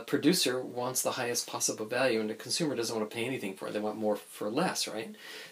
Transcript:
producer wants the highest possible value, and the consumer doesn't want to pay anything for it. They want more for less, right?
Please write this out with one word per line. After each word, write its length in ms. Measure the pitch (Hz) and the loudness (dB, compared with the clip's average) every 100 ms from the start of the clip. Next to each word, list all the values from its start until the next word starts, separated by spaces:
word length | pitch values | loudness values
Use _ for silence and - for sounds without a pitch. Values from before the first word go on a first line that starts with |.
| - | 2
producer 520 | 147 147 - 131 127 | 4 6 6 4 0
wants 400 | - 120 123 131 | -2 -2 -2 0
the 100 | 123 | 0
highest 340 | 131 123 120 - | 0 0 -2 -2
possible 400 | 117 - 113 107 | 0 0 0 -2
value, 340 | 123 131 110 | 2 4 4
and 100 | 107 | 2
the 40 | |
consumer 420 | 110 - - 160 113 | -4 -2 0 2 2
doesn't 200 | 117 113 | 0 0
want 140 | 107 | -2
to 60 | 120 | 0
pay 100 | 117 | -2
anything 280 | 123 104 | -2 -4
for 140 | 95 - | -6 -4
it. 60 | |
They 60 | 107 | -2
want 180 | 107 107 | -2 0
more 180 | 107 104 | 2 0
for 340 | - - 107 | -2 -6 -2
less, 380 | 123 190 - - | 0 0 0 -2
right? 280 | 107 196 214 - - - | -4 -6 -10 -14 -14 -14